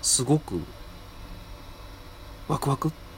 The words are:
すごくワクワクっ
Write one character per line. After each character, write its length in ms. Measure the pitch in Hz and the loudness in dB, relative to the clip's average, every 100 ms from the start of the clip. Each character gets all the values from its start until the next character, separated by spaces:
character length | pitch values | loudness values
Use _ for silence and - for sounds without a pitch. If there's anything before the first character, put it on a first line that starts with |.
す 220 | - - | 4 6
ご 140 | 123 151 | 8 6
く 220 | - 85 - - - - - - - - - - - - - - - - - - - | 4 -2 -2 -8 -12 -12 -12 -12 -10 -10 -10 -12 -12 -14 -14 -14 -14 -14 -12 -6 0
ワ 100 | 143 | 2
ク 120 | 143 | 4
ワ 60 | 135 | 4
ク 120 | 156 | 2
っ 40 | - - | 0 -8